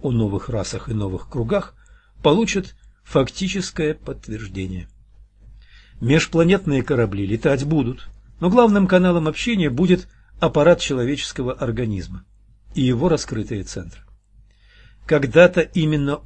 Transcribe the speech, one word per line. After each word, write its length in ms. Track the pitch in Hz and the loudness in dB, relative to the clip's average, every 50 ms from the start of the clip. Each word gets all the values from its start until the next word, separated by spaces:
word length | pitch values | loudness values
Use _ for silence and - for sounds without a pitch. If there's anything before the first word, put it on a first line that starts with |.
о 80 | - 139 | -4 -2
новых 380 | 120 113 110 101 98 98 - - | 0 0 0 0 -2 -4 -6 -6
расах 400 | 117 104 90 - - - - - | -6 -6 -6 -6 -8 -10 -8 -6
и 60 | 113 | -6
новых 340 | 107 101 95 92 90 - - | -4 -4 -4 -6 -8 -10 -8
кругах 460 | - 131 113 117 208 196 - - - _ _ _ - _ _ _ _ - | -6 -6 -4 -2 -2 -2 -4 -6 -16 _ _ _ -20 _ _ _ _ 0
получат 520 | - 147 151 208 233 - - 196 185 - - _ - - _ _ _ | 2 2 4 4 2 -2 -2 -6 -6 -8 -16 _ -20 -20 _ _ _
фактическое 920 | - - 151 131 127 - - 190 185 190 196 185 - - - 160 151 156 | -2 0 0 0 0 -4 -6 -6 -6 -4 -6 -8 -8 -6 -4 -4 -4 -4
подтверждение. 920 | - - 135 131 - - - 107 107 110 98 92 95 95 95 92 90 80 - _ - _ _ _ - - _ _ _ - - - - - - - - - _ - - | -6 -10 -14 -14 -12 -12 -12 -12 -12 -12 -10 -10 -8 -8 -8 -8 -10 -12 -14 _ -20 _ _ _ -20 -20 _ _ _ -20 -20 -20 -20 -20 -20 -20 -20 -20 _ -12 -4
Межпланетные 800 | 117 120 143 160 160 - - 165 165 170 190 196 190 156 139 131 | 0 2 2 2 2 0 2 2 4 4 4 2 2 0 0 0
корабли 440 | 123 - 147 123 117 104 101 98 101 | 0 0 0 0 0 0 -2 -4 -4
летать 380 | 95 107 110 - 151 139 127 139 | -4 -4 0 0 0 0 0 0
будут, 440 | 147 165 151 127 113 131 - - - - - - - - - | 0 0 0 0 -2 -4 -8 -14 -18 -18 -20 -20 -20 -8 -2
но 100 | 165 180 | 0 2
главным 360 | 202 247 240 220 208 202 190 | 4 4 4 6 4 4 4
каналом 420 | 185 185 180 180 180 175 170 156 156 | 4 4 4 4 4 2 2 0 -2
общения 420 | 156 - - 240 233 196 165 143 | -4 -4 -4 -2 0 0 0 0
будет 380 | 123 131 185 175 180 180 - - _ _ - _ - - | 0 0 2 2 2 2 0 -8 _ _ -20 _ -6 -2
аппарат 400 | 175 160 - 151 143 170 170 170 | -2 0 2 4 6 6 4 4
человеческого 720 | - - 139 127 120 127 147 135 - - - - 127 123 | 2 -4 -2 -2 -2 -2 -4 -6 -6 -10 -8 -6 -6 -6
организма 720 | 131 - 139 120 113 117 123 110 104 95 85 85 92 92 - _ _ _ _ _ _ _ _ - - | -6 -6 -4 -4 -4 -4 -4 -4 -4 -6 -8 -10 -12 -16 -16 _ _ _ _ _ _ _ _ -8 -4
и 80 | 160 | 0
его 260 | 131 127 123 113 151 180 | 0 0 2 2 2 2
раскрытые 560 | 160 139 - - 123 110 101 101 117 101 92 | 0 0 -2 -6 -6 -8 -6 -6 -8 -8 -8
центры. 380 | - - 98 85 82 - - - - - _ _ _ _ - - _ _ _ _ _ _ - - - - - - | -10 -10 -12 -12 -12 -16 -20 -20 -20 -20 _ _ _ _ -20 -20 _ _ _ _ _ _ -20 -20 -20 -20 -10 -2
Когда-то 540 | - 156 143 139 123 107 156 180 175 175 185 | 0 0 0 2 4 6 8 8 8 6 2
именно 560 | 160 - - 180 156 151 151 147 139 139 143 147 - | -2 0 0 0 0 0 0 0 0 -2 -4 -6 -6